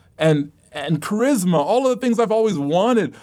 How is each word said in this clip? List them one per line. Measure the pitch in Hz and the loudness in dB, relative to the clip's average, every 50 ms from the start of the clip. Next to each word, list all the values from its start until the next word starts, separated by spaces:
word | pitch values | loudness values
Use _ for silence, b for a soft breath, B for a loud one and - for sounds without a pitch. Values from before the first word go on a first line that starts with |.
| b b b | b b b
and, | - 156 160 151 143 143 - - _ _ _ - | -2 0 2 2 2 -2 -6 -10 _ _ _ -12
and | 143 143 151 165 151 | -8 -4 -4 -4 -4
charisma, | - - 208 214 240 277 294 214 180 180 170 | -4 -4 -2 0 0 2 2 0 0 0 0
all | 151 143 170 214 254 269 | 0 2 0 0 2 2
of | 254 247 | 0 0
the | 247 262 | 0 -2
things | 247 226 220 | -2 0 0
I've | 233 190 | 0 0
always | 214 226 220 220 175 | 2 2 0 0 0
wanted, | 143 143 143 160 180 202 240 247 226 180 123 B B | -2 -2 0 0 0 2 2 2 0 0 -2 B B